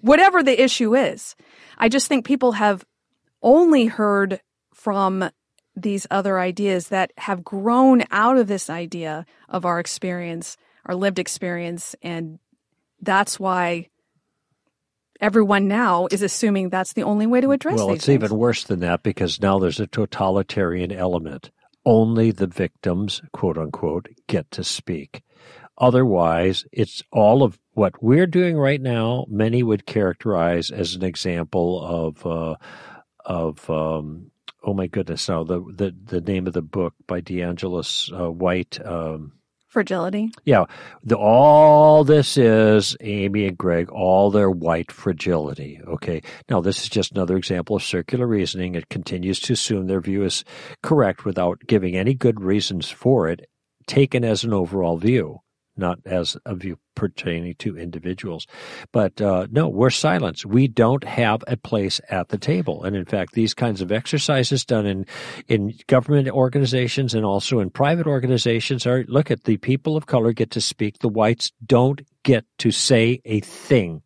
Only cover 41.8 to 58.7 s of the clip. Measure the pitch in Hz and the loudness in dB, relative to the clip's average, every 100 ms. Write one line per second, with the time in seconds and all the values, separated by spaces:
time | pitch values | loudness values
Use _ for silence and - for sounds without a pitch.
41.8 | 151 151 143 151 135 - 117 110 110 107 | 8 8 6 4 4 4 4 6 6 4
42.8 | 101 - 107 104 98 104 98 87 90 85 | 2 -6 -8 -4 -2 -2 -2 -2 -2 -2
43.8 | 85 - 92 92 101 104 98 90 82 82 | -2 -2 2 4 4 4 2 2 0 -2
44.8 | 85 - - 82 - 82 76 71 71 73 | -4 -6 -6 -4 -2 -2 -2 -8 -14 -16
45.8 | - 85 - 80 - - - 107 87 92 | -12 -10 -6 -8 -8 -20 -2 0 0 -4
46.8 | - 110 92 98 90 95 - 90 85 101 | -4 -4 -4 -4 -2 -2 -2 -6 -2 -4
47.8 | - 92 85 123 123 107 87 95 90 87 | -4 -6 -4 -4 0 0 -2 -4 -6 -8
48.8 | - - 87 92 90 95 - 120 - 104 | -8 -12 -8 -6 -4 -4 -2 -4 -2 -4
49.8 | 92 95 87 98 95 - - - - - | -2 -4 -2 -2 -2 -4 -10 -20 -20 -14
50.8 | - 156 107 - - 92 87 87 - 107 | 0 2 2 0 -6 -2 -2 -2 0 2
51.8 | 92 92 101 135 123 110 95 104 98 92 | 2 -2 0 2 0 0 0 0 0 -6
52.8 | 76 - 127 131 82 85 - _ _ _ | -8 -4 0 2 0 -4 -10 _ _ _
53.8 | - - 139 127 117 107 117 104 87 98 | -4 2 2 2 0 -2 0 -2 -2 -2
54.8 | 85 82 101 127 80 - _ _ _ - | -2 0 2 0 -2 -10 _ _ _ -6
55.8 | 90 87 - 92 85 - - 95 92 82 | -6 -6 -4 -4 -4 -8 -10 -10 -10 -12
56.8 | _ - 101 - - 82 87 85 113 85 | _ -6 -6 -6 -6 -6 -8 -8 -10 -8
57.8 | 87 82 87 92 - 80 - - - | -12 -10 -10 -10 -10 -12 -14 -18 -18